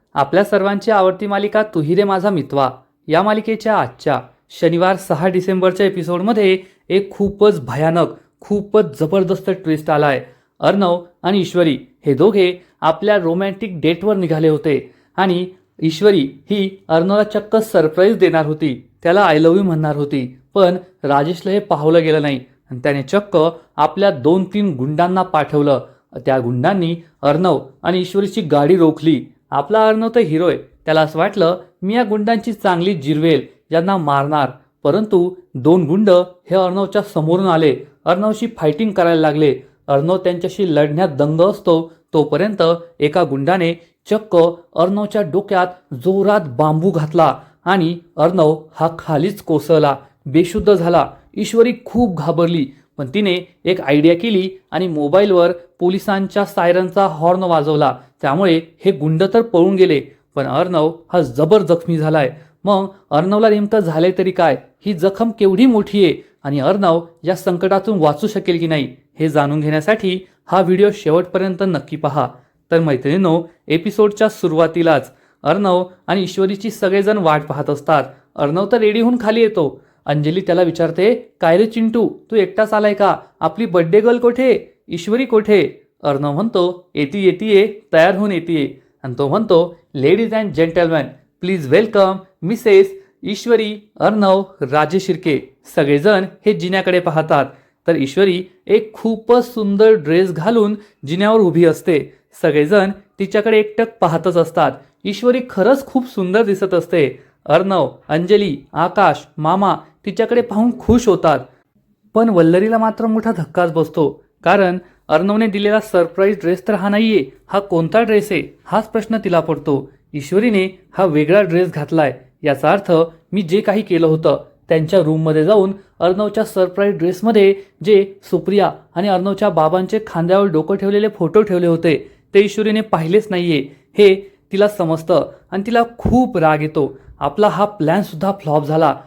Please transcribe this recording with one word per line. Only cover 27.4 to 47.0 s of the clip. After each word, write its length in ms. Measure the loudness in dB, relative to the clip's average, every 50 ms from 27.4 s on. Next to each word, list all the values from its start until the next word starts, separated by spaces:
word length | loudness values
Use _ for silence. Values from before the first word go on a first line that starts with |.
| 2 0 0 -2 -4 -8 _ _ -4
आणि 160 | -4 -2 -2
ईश्वरीची 420 | -4 -4 -2 -2 -2 -2 -4 -6
गाडी 340 | -2 0 0 2 4 4 4
रोखली. 500 | 4 4 2 2 0 0 0 0 0 -2 -8 _ _ _ -8
आपला 360 | -6 -6 -2 0 0 2 2
अर्णव 220 | 2 2 0 -2 0 0
तर 40 | 0
हिरो 280 | 0 0 0 0 0
आहे, 100 | 0 -2
त्याला 440 | -2 -6 -14 _ _ -4 0 0 2
असं 180 | 0 0 0 -2
वाटलं, 400 | -2 -2 0 0 0 0 0 -2 -8 -16 _ _
"मी 140 | -6 -4 -2
या 80 | -2 -2
गुंडांची 500 | -2 -2 -2 0 0 -2 -2 -2 -6 -6
चांगली 400 | -4 -2 0 0 0 0 -2 -2
जिरवेल, 480 | -2 -2 -2 -2 0 2 2 2 2 0 -6 _ _ _ -4
यांना 260 | -2 -2 0 0 -2
मारणार." 520 | -2 0 0 0 0 0 0 0 -2 -2 -2 -6 -10 _ _ _ _ -2
परंतु 500 | 0 0 0 0 0 0 0 0 0 -4 -10 -16 _ -10
दोन 300 | -2 2 2 4 4 2
गुंड 240 | 0 0 2 4 4 4 4 2 0 -6 _ _ -2
हे 60 | -2
अर्णवच्या 460 | 0 0 0 -2 -4 -4 -4 -4 -4
समोरून 440 | -4 -4 -4 -4 -2 0 0 0 2
आले, 300 | 2 2 2 2 2 0 -2 -6 -16 _ _ -2
अर्णवशी 420 | -2 0 0 0 -2 -2 -4 -6 -8 -6
फायटिंग 340 | -4 -2 -2 0 0 -2 -2
करायला 300 | 0 0 0 2 2 2
लागले. 380 | 2 0 0 2 2 0 0 -2 -6 -16 _ _ _
अर्णव 300 | -2 0 0 0 0 -2
त्यांच्याशी 580 | -2 -2 -2 -4 -4 -4 -6 -4 -2 -2 0 2
लढण्यात 340 | 2 0 0 0 -2 -2 -2
दंग 320 | 0 -2 -2 0 2 2
असतो, 500 | 2 2 0 0 0 0 2 2 0 -4 -12 _ _ _ -2
तोपर्यंत 500 | -2 0 0 0 -2 -2 -2 -2 0 0 0 0 -2 -6 -14 _ -2
एका 240 | -2 0 0 0 -2
गुंडाने 500 | -2 -2 -2 -2 0 0 0 0 -2 -4 -6 -12 _ _ _ _ -4
चक्क 280 | -4 -4 -2 0 2 4 4 4 2 -4 -12 _ -2
अर्णवच्या 460 | -2 0 0 0 -2 -4 -4 -4 -4
डोक्यात 460 | -4 -2 -2 -4 -4 -2 0 -2 -2 -2 -6 -12 _ -14 -12
जोरात 480 | -6 -2 -2 0 0 2 2 0 0 -2
बांबू 460 | -4 -2 0 0 2 2 0 0 0
घातला 460 | 0 -2